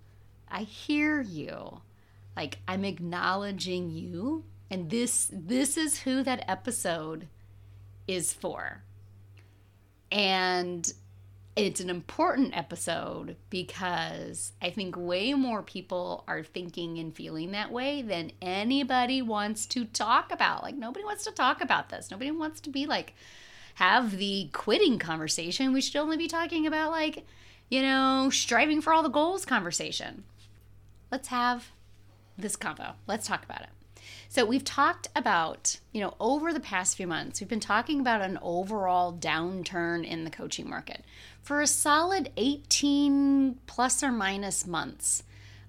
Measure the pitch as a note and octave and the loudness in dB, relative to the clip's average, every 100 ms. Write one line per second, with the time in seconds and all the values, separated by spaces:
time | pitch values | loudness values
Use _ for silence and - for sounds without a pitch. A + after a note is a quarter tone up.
0 | - - - - - F#3 G#3 - - D4 | -20 -20 -20 -20 -10 -8 -8 -10 0 2
1 | D4+ D4+ A3 D#3+ C3+ - - - - - | 4 2 -2 -6 -8 -8 -12 -14 -20 -20
2 | - - - - D3+ - - F#3+ G3 E3 | -20 -20 -12 -8 -6 -8 -6 -2 -2 -4
3 | E3+ F3 F3 F#3+ G3+ F#3+ F3+ F3+ F3 D#3+ | -6 -2 0 0 -2 -4 -4 -4 -4 -6
4 | F3 F3 A#3+ D#4+ - - - F#3 D#3+ A#3 | -8 -4 -4 -4 -8 -20 -8 -6 -2 -2
5 | A#3+ - - G3 E3 B3+ D4 E4 D#4 - | 0 0 -2 -6 -2 0 2 0 0 -2
6 | C4+ C4 C4+ B3+ - F#3 - A3+ F#3 E3 | 0 0 0 -2 -2 -4 -4 -4 -2 -2
7 | D#3 D#3+ D#3 - - - - - - - | -4 -10 -12 -20 -20 -20 -20 -20 -20 -14
8 | - F#3 E3 - F3+ - C#2+ - - - | -4 -2 -2 -4 -6 -6 -8 -10 -16 -20
9 | - - - - - - - _ - _ | -20 -20 -20 -20 -20 -20 -20 _ -20 _
10 | _ G3 G3 F#3+ F#3 F3+ F3+ F3 E3 - | _ 0 2 4 2 2 0 -4 -6 -8
11 | - - - - - - G3 - F#3 F3 | -20 -20 -20 -20 -6 0 0 0 -4 -6
12 | - - E4+ C#4 C4 - D#3+ E3+ - E3 | -6 0 2 4 2 0 -6 -6 -4 -2
13 | - - - E3 - F#3 F3+ - F#3 E3+ | -4 -8 -10 -14 -8 -6 -6 -6 -4 -2
14 | D#3+ E3 E3+ E3 - - F3+ F3+ F#3 F3 | -4 -6 -10 -8 -10 -6 -4 -4 -6 -4
15 | F3 F3+ A3+ C#4+ C4 G#3+ - F#3+ F#3 F3+ | -2 0 2 2 2 -2 -6 -12 -6 -4
16 | F3+ F3 - E3 - F#3 F3 F3 E3+ E3 | -4 -6 -6 -8 -6 -10 -8 -6 -6 -6
17 | D#3+ D3+ E3 D#3+ E3+ G3+ G#3+ A#3 C4+ D4 | -8 -10 -10 -6 -4 -4 -4 -2 -2 -4
18 | A3+ F3 D#3+ - F#3 F#3+ A3 C4+ C4+ B3+ | -4 -4 -6 -8 -4 0 2 2 2 2
19 | B3 C4 A3+ G#3 G#3 G#3 - B3+ A3+ - | 2 0 0 0 -2 -4 -4 -4 -4 -2
20 | G#3+ C4+ F4 F4+ F#3+ - F#3 C4 A3+ D#4 | 4 4 4 2 2 2 -4 -8 -8 -8
21 | G#4 G#4 G#4+ G#4+ C4 D4+ D#4 E3+ - - | -6 -6 -6 2 2 2 2 0 0 -10
22 | - F#3+ C4+ D#4+ D#4 D#4 D4+ C4+ D4+ G#3+ | -10 -6 -4 -2 -4 -6 -8 -4 0 -2
23 | - - - - - - - - F3+ A3+ | -2 -16 -20 -20 -20 -20 -20 2 6 6
24 | A#3 F#3+ G3+ G3 D#3+ - - C4 F#4+ G#3 | 4 0 -2 -2 -4 -4 2 6 6 4
25 | E3 D#3+ D#3 - E3 E3+ C4+ C4+ C4 C#4+ | 0 -4 -2 -2 -2 0 2 2 2 0
26 | D4+ D#4+ E4 E4 E4 E4 D#4 D#4 D#4 D#4+ | 0 -2 -2 -2 0 0 2 0 0 0
27 | D#4 D#4 - - - - - C4 C4+ C4+ | -2 -4 -14 -20 -20 -20 -2 2 4 4
28 | C4 C4+ C4+ - - A#3 D4+ D4+ D#4+ D#4+ | 4 4 4 2 4 4 6 4 6 4
29 | D#4 C#4+ D#4+ F#4+ - A#3+ E3+ - D#3 - | 6 4 2 0 0 0 0 -4 -4 -6
30 | - - - - - - - - - - | -8 -12 -18 -20 -20 -20 -20 -20 -20 -20
31 | - C4 - B3 A#3+ A#3+ - - - - | -8 -8 -4 0 2 0 -6 -20 -20 -20
32 | - - - - G3+ - F#3 D3+ - - | -20 -20 -20 -8 -6 -4 -6 -6 -10 -10
33 | - A3 A3 F3+ - - - - - - | -6 -6 -2 -6 -6 -12 -12 -20 -20 -20
34 | - - - - G#3+ C4 - - D4+ F4 | -18 -18 -2 2 4 2 0 4 4 4
35 | - D4+ B3 F3+ D#3+ - - - - G#3+ | -4 -2 4 4 2 0 -2 -4 -6 -2
36 | G3 - A3 D4 E4 D4+ - F#3 F#3+ - | -2 0 2 2 2 -2 0 0 0 0
37 | F3+ D#3 C#3 - G3 A3 - G#3 B3 C#4+ | -2 -2 -4 -8 -4 -4 2 0 2 2
38 | B3 A3 F#3+ F3+ - F3 F#3+ G#3+ F#3 F3+ | 4 2 2 -2 -2 -2 0 0 2 4
39 | F3 E3+ D#3+ D#3 F3 F#3 E3+ F3+ E3+ E3+ | 2 0 0 0 0 -4 -4 -2 0 -2
40 | E3 E3 D#3+ - D3 - - - - - | -4 -6 -6 -8 -8 -8 -6 -8 -10 -14
41 | - - - - - D4 D4 - D4+ D4+ | -16 -20 -20 -20 -2 2 4 4 4 4
42 | F4 F#4+ C#4+ - B3 C#4+ - - C#4+ C#4+ | 4 0 -2 0 0 0 0 4 6 6
43 | C#4+ C#4 C#4 C#4 C4+ B3 - - B3 - | 6 6 6 6 4 0 -8 0 2 4
44 | C#4 A#3+ F#3+ G3 G3+ - F#3 E3 C3 - | 2 2 0 0 -2 -2 -2 -4 -4 -4
45 | - - - - - - | -2 -2 -4 -18 -20 -20